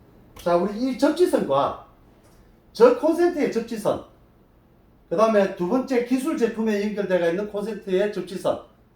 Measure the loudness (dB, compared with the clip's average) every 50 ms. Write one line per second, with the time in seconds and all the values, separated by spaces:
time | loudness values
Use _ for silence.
0 | _ _ _ -20 -20 -20 -20 -8 -2 0 2 2 2 0 -2 -4 -4 -4 -2 0
1 | 0 0 2 2 2 2 2 0 0 0 0 0 0 0 -4 -8 -14 -20 -20 _
2 | -20 -20 -20 _ _ _ _ -20 -20 -20 _ _ _ _ 2 6 6 6 6 6
3 | 2 0 2 2 2 2 2 0 -2 -2 -2 -4 -4 -6 -8 -4 -2 -2 -2 -4
4 | -6 -12 -20 _ _ _ _ _ _ _ _ _ _ _ _ _ _ _ _ _
5 | _ _ 0 2 2 4 4 4 2 2 0 -4 -2 -2 -2 -2 -2 -2 -2 -2
6 | 0 0 -2 -2 -2 -2 -2 0 0 -2 0 -2 -2 -2 0 0 -2 -2 -4 -4
7 | -2 0 0 0 0 0 0 -2 -4 -6 -6 -6 -6 -6 -8 -10 -6 -2 0 0
8 | 0 0 -2 -6 -8 -8 -10 -4 -4 -2 -4 -4 -6 -14 _ _ _ _ _